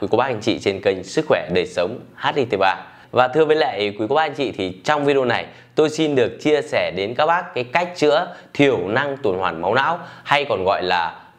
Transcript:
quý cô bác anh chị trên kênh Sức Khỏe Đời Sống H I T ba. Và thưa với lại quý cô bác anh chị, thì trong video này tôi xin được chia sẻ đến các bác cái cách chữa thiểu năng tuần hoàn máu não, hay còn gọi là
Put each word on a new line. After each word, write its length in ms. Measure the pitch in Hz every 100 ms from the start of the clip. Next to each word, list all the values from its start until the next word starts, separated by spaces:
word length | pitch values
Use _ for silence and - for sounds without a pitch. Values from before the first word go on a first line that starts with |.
quý 80 | 98
cô 80 | 107
bác 60 |
anh 160 | 135 113
chị 180 | 101 82
trên 220 | 107 95
kênh 220 | 101 95
Sức 200 | 90 - 156
Khỏe 200 | 101 78
Đời 120 | 90 85
Sống 320 | - 90 131 -
H 140 | - 135
I 100 | 151
T 140 | 117 104
ba. 180 | 95 87 - - -
Và 180 | 113 127
thưa 160 | 143
với 120 | 156 156
lại 380 | 147 101 104 101
quý 80 | 110
cô 60 |
bác 80 | 143
anh 120 | 156
chị, 180 | 139 127
thì 280 | 85 92 92
trong 200 | - 151
video 200 | 143 139
này 220 | 123 107 82 - -
tôi 160 | - 156
xin 240 | 151 156
được 240 | 139 110 -
chia 220 | 151 151
sẻ 300 | 127 117 87 85
đến 180 | 101
các 120 | 120 156
bác 280 | 175 180
cái 100 | -
cách 240 | 123 170 180 -
chữa 400 | 151 147 180 - -
thiểu 240 | - 139 110 90
năng 280 | 117 143 135
tuần 220 | 107 92
hoàn 240 | 92 82
máu 120 | 87
não, 240 | 120 143 170 170 -
hay 200 | - 143
còn 200 | 135 104
gọi 180 | 92 92
là 320 | 90 90 82 - -